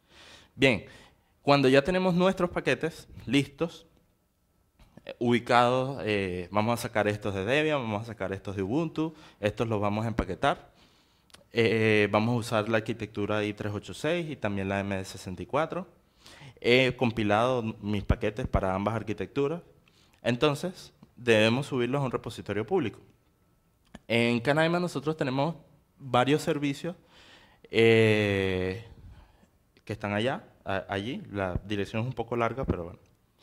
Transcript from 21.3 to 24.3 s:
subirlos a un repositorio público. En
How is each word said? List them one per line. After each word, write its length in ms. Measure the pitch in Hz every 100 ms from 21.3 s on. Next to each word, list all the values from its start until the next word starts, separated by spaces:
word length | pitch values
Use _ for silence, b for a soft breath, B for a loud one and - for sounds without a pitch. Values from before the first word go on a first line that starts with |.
| 107 110 123 135
subirlos 360 | 131 120 143
a 20 |
un 60 | 131
repositorio 560 | 120 120 - 98 101 208
público. 340 | 190 110 - - _ _ _ _ _ _ _ _ - -
En 320 | 117 117